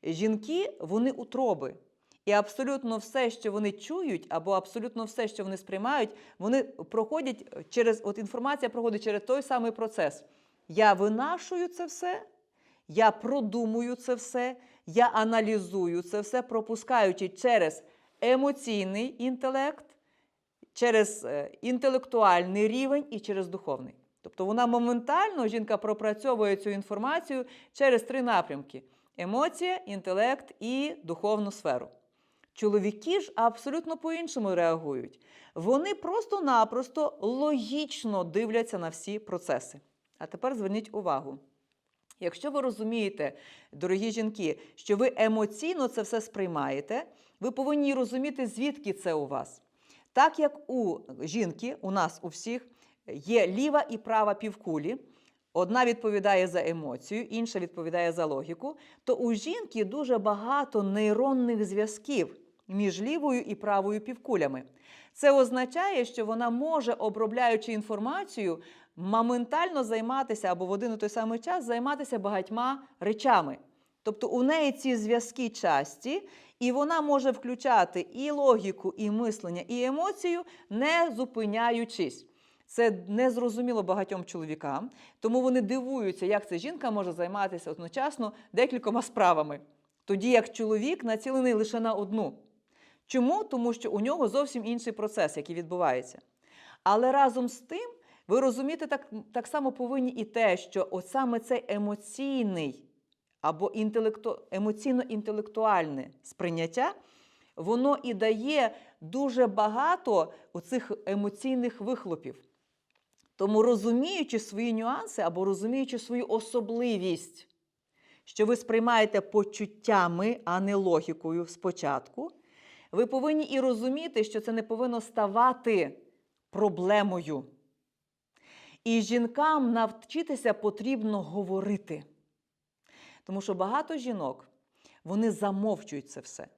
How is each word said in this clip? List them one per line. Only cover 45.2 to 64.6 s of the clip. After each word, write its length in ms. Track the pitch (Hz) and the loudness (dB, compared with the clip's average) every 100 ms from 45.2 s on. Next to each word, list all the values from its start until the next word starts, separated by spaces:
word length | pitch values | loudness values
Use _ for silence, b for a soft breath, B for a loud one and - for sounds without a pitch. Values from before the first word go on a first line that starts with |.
| 220 220 208 214 311 359 254 | 2 4 0 -2 -4 -2 -2
це 140 | 240 | -2
все 180 | 214 233 | -2 -4
сприймаєте, 840 | 220 202 190 160 139 135 143 233 330 b b b | -4 -4 -4 -2 -2 -4 -4 -6 -6 b b b
ви 100 | 226 | -6
повинні 440 | 254 269 294 285 | -2 0 2 2
розуміти, 520 | 262 247 254 285 269 247 | 2 0 0 -4 -2 -6
звідки 460 | 220 277 285 202 | -2 -4 -2 -6
це 220 | 190 180 | -4 -2
у 120 | 156 139 | -2 -2
вас. 360 | 135 - - _ b b b b | -6 -6 -14 _ b b b b
Так 260 | - 302 302 | 4 4 6
як 320 | 294 294 - | 0 0 -6
у 280 | 254 214 160 - 131 | -2 0 -2 -8 -10
жінки, 560 | 156 196 190 156 240 285 | -6 -2 -2 -4 -8 -8
у 100 | 190 | -4
нас 300 | 196 165 - | 0 0 -2
у 60 | 175 | -14
всіх, 400 | - - 247 247 b b b - | -10 -8 -8 -10 b b b -14
є 400 | 143 143 233 180 | -12 2 4 4
ліва 380 | 196 285 294 - | 2 2 2 0
і 80 | 226 | -6
права 360 | 220 220 208 | -2 2 2
півкулі, 640 | 202 220 202 - 156 151 262 - b b b _ | 0 -4 -8 -4 -4 -2 -6 -10 b b b _
одна 320 | 160 180 240 | -2 2 4
відповідає 640 | 240 233 226 208 196 190 180 | 4 2 0 2 4 4 4
за 200 | 175 151 | 2 0
емоцію, 560 | 165 147 127 - 214 | -2 -6 -8 -6 -8
інша 360 | 240 226 226 202 | -6 -4 -4 -4
відповідає 540 | 175 - 165 175 170 | -6 -6 -4 0 0
за 140 | 165 160 | 0 -2
логіку, 500 | 139 156 165 277 311 B B | -2 -6 -8 -10 -12 B B
то 100 | - | -2
у 180 | 254 240 | 0 2
жінки 500 | 220 294 440 427 220 | 0 -2 -6 -6 -4
дуже 340 | 202 262 269 233 | -2 -2 0 2
багато 640 | 208 202 226 277 269 226 | 2 0 0 -2 0 -2
нейронних 840 | 196 202 214 208 269 269 240 226 | 0 0 2 2 2 2 2 0
зв'язків 720 | 208 196 214 214 - 269 170 - _ _ - | 0 0 -2 -4 -4 -2 -2 -6 _ _ -8
між 340 | 190 208 175 | -2 0 0
лівою 380 | 220 320 294 247 | -4 0 0 0
і 140 | - | -2
правою 460 | 202 214 202 196 208 | -6 0 0 0 -2
півкулями. 640 | 214 240 - 208 143 131 | -6 -12 -2 0 0 -2